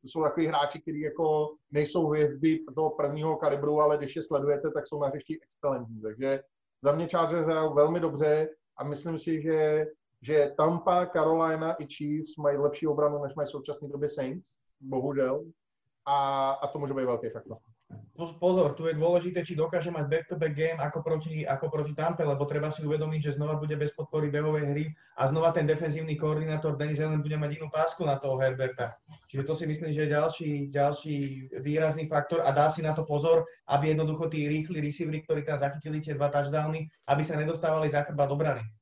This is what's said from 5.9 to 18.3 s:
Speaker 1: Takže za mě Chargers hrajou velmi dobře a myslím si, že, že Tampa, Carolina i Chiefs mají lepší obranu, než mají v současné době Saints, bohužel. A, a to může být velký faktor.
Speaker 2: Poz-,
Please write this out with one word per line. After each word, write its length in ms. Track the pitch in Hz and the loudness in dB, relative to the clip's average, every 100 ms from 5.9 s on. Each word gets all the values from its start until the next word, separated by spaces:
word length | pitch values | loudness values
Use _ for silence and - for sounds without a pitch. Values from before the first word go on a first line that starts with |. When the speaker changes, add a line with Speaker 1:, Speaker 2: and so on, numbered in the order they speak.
| 110 | -8
Speaker 1:
Takže 380 | 107 110 135 135 - _ _ _ | -8 -4 -2 -2 -4 _ _ _
za 100 | 139 | 2
mě 160 | 151 170 | 2 2
Chargers 380 | 180 160 170 156 | 2 2 2 2
hrajou 280 | 156 156 | 2 2
velmi 260 | 143 151 170 | 4 4 4
dobře 480 | 165 139 151 151 156 - _ - | 0 2 4 4 2 -4 _ -10
a 80 | |
myslím 340 | 143 147 170 160 | -8 -6 -6 -6
si, 240 | 165 156 | -2 -2
že, 440 | 151 156 151 151 156 - _ _ | 0 2 4 2 0 -6 _ _
že 300 | 113 151 143 - | 0 4 4 4
Tampa, 500 | 160 170 185 180 175 | 2 2 2 2 2
Carolina 680 | 175 160 160 160 156 160 | 2 4 4 2 0 -2
i 120 | 160 147 | -4 -6
Chiefs 500 | - 147 151 151 - | -8 -4 -4 -6 -2
mají 180 | 147 143 | 0 2
lepší 280 | 147 143 156 | 0 0 0
obranu, 360 | 143 147 147 | 2 2 2
než 120 | 139 | -4
mají 120 | 147 143 | -4 -6
v 20 | |
současné 380 | 143 143 143 143 | -6 -8 -10 -8
době 200 | 143 147 | -4 -4
Saints, 400 | 147 131 170 - _ _ _ | -2 -6 -6 -12 _ _ _
bohužel. 640 | 135 131 139 139 131 139 160 - _ _ _ _ - | -6 -4 -2 0 0 0 -6 -20 _ _ _ _ 0
A, 440 | 143 139 135 135 | 2 2 2 0
a 160 | 139 143 | 0 -4
to 120 | 151 | -4
může 160 | 143 | -4
být 100 | 135 | -2
velký 240 | 127 117 120 | 0 -2 -4
faktor. 280 | 113 - 143 _ _ _ 107 - - | -10 -14 -16 _ _ _ -20 -20 -12
Speaker 2:
Poz-, 220 | 165 | -10